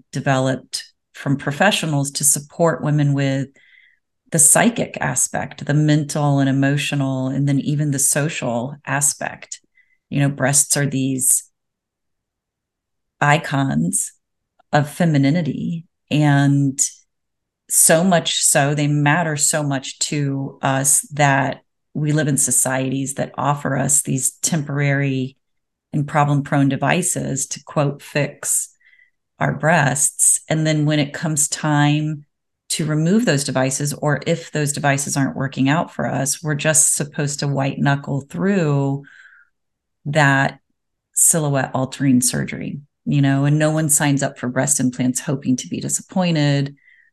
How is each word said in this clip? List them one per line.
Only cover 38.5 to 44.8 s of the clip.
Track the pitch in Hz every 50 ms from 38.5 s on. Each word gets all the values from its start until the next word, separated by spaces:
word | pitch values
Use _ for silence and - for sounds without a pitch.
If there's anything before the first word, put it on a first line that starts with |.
| 202 190 160 147 143 139 139 139 139 139 143 - - - - - - - _ _ _ _ _ _ _ _ _ _ _ _ _
that | 147 147 156 143 139 139 135 135 - - - _ _ _ _ _ _ _ _ _ _ _
silhouette | - - - - 165 151 143 139 135 131 - -
altering | 131 131 135 - - 139 139 123 123
surgery, | 123 - - 143 127 - - - 104 - - 143 147 _ _ _ _
you | - 147 143
know, | 139 139 139 139 143
and | 143 147 151
no | 151 156
one | 156 156 160 147
signs | - - 156 143 139 135
up | 139 - -
for | - - 123
breast | 123 131 139 143 - -